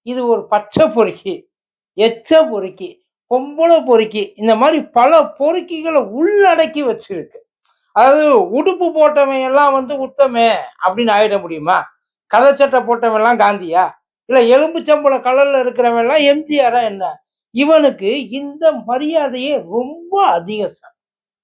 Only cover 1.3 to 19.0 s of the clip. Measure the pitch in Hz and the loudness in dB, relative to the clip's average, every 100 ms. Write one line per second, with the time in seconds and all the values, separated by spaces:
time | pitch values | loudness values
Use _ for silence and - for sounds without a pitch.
1.3 | 170 _ _ _ _ _ - 220 226 - | -12 _ _ _ _ _ -2 -2 -2 2
2.3 | 320 262 214 190 185 180 - _ _ - | 2 2 -2 -10 -12 -18 -18 _ _ -4
3.3 | 247 285 294 330 330 254 233 214 214 202 | -4 -4 -2 2 2 2 0 0 -4 -8
4.3 | - 220 226 240 320 - 240 254 330 285 | -4 0 2 2 0 -2 2 4 4 2
5.3 | - 285 359 349 320 320 311 208 226 339 | -2 -2 -2 -6 -8 -2 -2 -2 -2 0
6.3 | 415 392 330 320 294 269 226 - 185 - | 2 2 2 0 -2 -4 -6 -8 -12 -14
7.3 | - _ _ _ _ _ - 254 294 302 | -20 _ _ _ _ _ 2 4 4 4
8.3 | 254 180 233 370 349 349 311 302 302 277 | 2 2 -2 -2 0 -2 2 2 2 0
9.3 | 269 262 269 285 269 254 285 262 262 262 | -2 -2 2 2 0 -4 -8 -6 0 0
10.3 | 233 233 190 131 - 185 196 240 208 214 | 2 0 0 -6 -6 -4 -2 0 2 2
11.3 | 202 170 160 156 185 151 _ _ _ - | -2 -6 -8 -2 -2 -2 _ _ _ -2
12.3 | 214 269 277 277 254 233 233 233 220 226 | 2 4 4 2 0 0 -2 0 0 0
13.3 | 233 202 202 175 165 180 - _ _ - | 2 0 0 -2 -2 -2 -4 _ _ -2
14.3 | 262 233 254 311 330 262 294 285 262 247 | 2 4 4 2 -4 0 0 2 0 0
15.3 | 254 277 269 247 226 240 233 233 311 285 | 0 2 0 -2 0 0 0 0 2 2
16.3 | 285 302 294 247 240 226 196 180 151 _ | 0 -2 0 0 0 -2 -6 -10 -10 _
17.3 | _ _ 233 294 320 294 208 196 277 214 | _ _ -2 2 4 2 0 -4 -4 -6
18.3 | 254 285 294 320 262 196 247 | -10 -12 -2 -2 -2 -4 -6